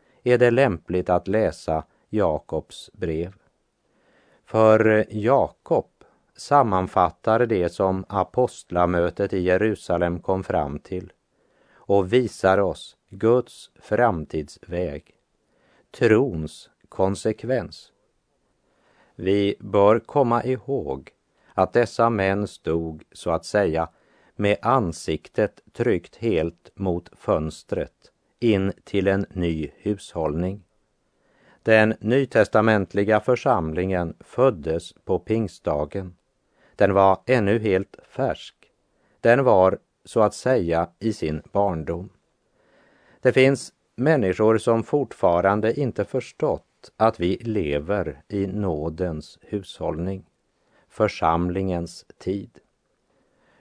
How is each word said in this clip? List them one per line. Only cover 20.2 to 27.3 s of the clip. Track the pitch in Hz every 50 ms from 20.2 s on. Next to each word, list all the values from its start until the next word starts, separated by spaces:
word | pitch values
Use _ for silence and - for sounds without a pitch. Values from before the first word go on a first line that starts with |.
| 135 120 117 120 -
ihåg | 123 131 117 - - 139 127 82 71 67 67 67 - _ _ _ _ _ _ _ _ _
att | - 95 - -
dessa | 120 120 107 - - 117 117
män | 117 104 95 95 98 101 104 95
stod, | - - _ 82 80 82 82 82 80 78 - _
så | _ - - 87
att | 85 82 -
säga, | - - 104 101 90 78 80 82 - - _ _ _ _ _ _ _ _
med | - 104 101 104 -
ansiktet | - 113 127 135 110 85 80 - - - 80 78 - - _ - 107 101 - - _ _ _
tryckt | - 117 123 104 87 - - -
helt | - - 117 98 80 80 85 - _ _ - _
mot | - 95 95 87 85 - - _
fönstret | _ - -